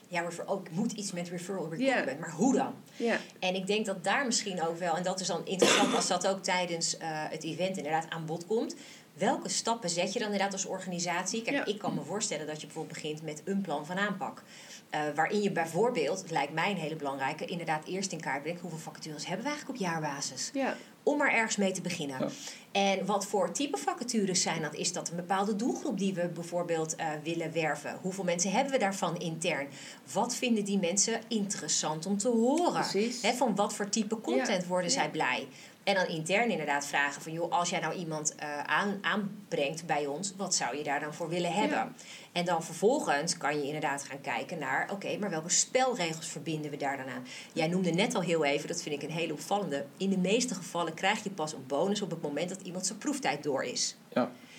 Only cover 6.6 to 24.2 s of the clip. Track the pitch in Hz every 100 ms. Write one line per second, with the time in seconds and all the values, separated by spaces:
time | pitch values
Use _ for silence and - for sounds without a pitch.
6.6 | 180 165 165 - 165 156 156 156 160 143
7.6 | 185 190 143 160 160 165 156 165 175 220
8.6 | 311 - - - - - 202 285 185 -
9.6 | - 233 175 - 254 240 214 202 202 190
10.6 | - 185 185 175 180 175 185 226 220 143
11.6 | - 202 175 160 143 190 220 151 151 151
12.6 | 151 165 147 - 156 156 160 151 - 196
13.6 | 190 147 151 180 202 196 - - - -
14.6 | - - - 151 151 147 156 208 202 165
15.6 | 160 165 233 240 143 190 - 160 139 160
16.6 | 180 196 156 156 143 135 135 - - 180
17.6 | 165 156 - 185 196 165 156 139 147 175
18.6 | 180 156 160 - 160 147 151 190 254 294
19.6 | - 254 185 165 151 143 156 - - 269
20.6 | 254 - - - - 294 277 220 220 -
21.6 | 190 175 170 - 143 131 143 143 - -
22.6 | - 196 196 190 185 196 196 208 180 -
23.6 | 285 254 - 349 240 226